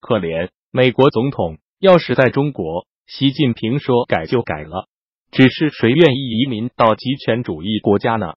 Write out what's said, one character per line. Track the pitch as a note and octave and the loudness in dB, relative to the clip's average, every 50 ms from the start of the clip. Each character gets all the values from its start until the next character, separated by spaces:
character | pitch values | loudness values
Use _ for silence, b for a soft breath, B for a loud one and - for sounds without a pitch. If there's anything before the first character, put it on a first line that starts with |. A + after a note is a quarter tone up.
可 | _ - A#2+ G#2+ | _ -2 -2 -2
怜， | F2+ E2 D#2+ E2 F2 F#2 _ _ _ _ _ | -2 -4 -4 -4 -6 -8 _ _ _ _ _
美 | C3 B2+ C3 | 2 2 2
国 | A#2 - C3 D3 | 4 4 2 2
总 | - A2 A#2+ C#3 | 2 0 -2 -2
统， | C#3 - G2+ E2 D#2+ - _ _ _ _ | -2 -4 -6 -6 -6 -12 _ _ _ _
要 | - F#3+ F#3 E3+ | 4 4 4 4
是 | - - B2+ | 4 0 0
在 | A#2+ C3 A#2+ | 2 2 2
中 | A2+ C#3 C#3 D3+ | 2 0 -2 -2
国， | C3+ - F#2+ D#2+ D#2+ F2 - _ _ _ _ _ | -4 -6 -8 -6 -6 -8 -10 _ _ _ _ _
习 | - - C3 C#3 | -8 -2 -2 -2
近 | C3+ - D3 B2+ A#2 | 0 2 0 0 0
平 | - - A2 B2 D3 | -2 -4 -4 -4 -4
说 | - - B2+ A#2+ B2 | -2 0 0 0 0
改 | _ - F2+ D#2+ | _ -2 -4 -2
就 | D#2 - A#2+ | -2 -2 -2
改 | A#2 - F2 D2+ D2+ | -2 -2 -8 -8 -8
了。 | D#2 D#2 F#2 - _ _ _ _ _ _ _ _ _ | -10 -10 -12 -12 _ _ _ _ _ _ _ _ _
只 | - - C3 C3 | 2 4 4 4
是 | - - D#3+ D3+ | 4 2 -4 -4
谁 | - - - A2+ | -2 0 0 0
愿 | B2 D3+ F3 D#3 B2+ | 4 6 4 4 4
意 | C3 C#3 B2 A2 A2 | 0 -4 -4 -2 -2
移 | C3 C#3+ | -2 -2
民 | B2 G#2 A#2 A#2 _ | -2 -6 -6 -8 _
到 | - B2 A2+ G#2+ | 2 2 2 2
极 | - - B2 C3 | 0 -2 -6 -6
权 | C#3 - - A2+ A#2+ B2 | -6 -2 -2 -2 -2 -2
主 | - F#2 D2+ D#2+ | -6 -8 -8 -6
义 | G2 A2 G#2+ | -4 -4 -2
国 | - A2+ G2+ G#2 | 0 2 0 2
家 | - B2 A2+ A2 | 2 -2 -2 -2
呢？ | G2+ E2 - | -4 -6 -10